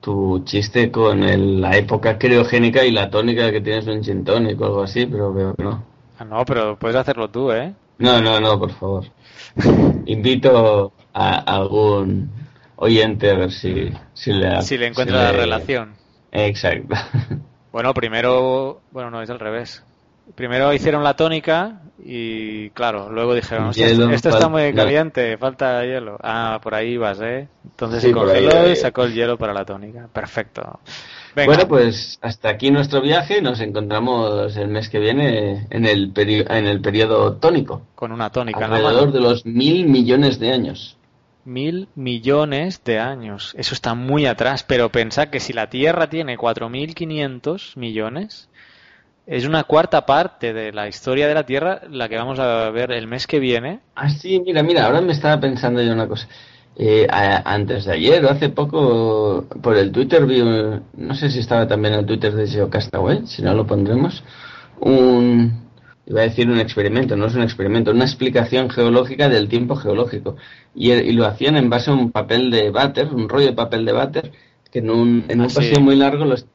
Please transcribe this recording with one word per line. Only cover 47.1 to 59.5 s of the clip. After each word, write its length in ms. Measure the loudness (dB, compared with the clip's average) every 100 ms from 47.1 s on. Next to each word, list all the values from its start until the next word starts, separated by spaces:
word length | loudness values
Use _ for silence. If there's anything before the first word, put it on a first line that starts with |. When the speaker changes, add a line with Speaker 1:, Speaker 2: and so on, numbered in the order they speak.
| -6 -6 -6 -8 -8 -10 -12
Speaker 2:
millones, 720 | -8 -6 -6 -8 -12 -16 _ _ -20 _ _ _ _ _ -8
es 180 | -6 -2
una 160 | -2
cuarta 420 | 2 2 4 0 2
parte 460 | 0 0 _ -6
de 200 | -6 -8
la 160 | -8 -10
historia 400 | -8 -4 0 2
de 60 |
la 120 | 0 -2
Tierra 360 | -2 -2 -6 -10
la 200 | -8 -6
que 80 | -6
vamos 240 | -6 -2
a 280 | -2 0 -2
ver 200 | -4 -4
el 160 | -6 -6
mes 220 | -10 -4
que 100 | -2
viene. 400 | 0 -2 -2 -12 _
Speaker 1:
Ah, 140 | -6 -4
sí, 340 | -4 -2 -2
mira, 200 | 0 0
mira, 220 | 2 2 2
ahora 140 | 2
me 120 | 0
estaba 260 | 0 0 0
pensando 420 | 0 -2 -2 0
yo 100 | 0
una 160 | -2 -4
cosa. 180 | -6 -10 -20 -20 -20 _ -4
Eh, 300 | 2 4 4
a-, 340 | 2 2 0 0
antes 300 | -2 -2 -4
de 80 | -4
ayer 320 | 0 4 4
o 60 | 4
hace 180 | 2 0
poco 960 | -2 -2 0 2 2 2 2 0 -2 -6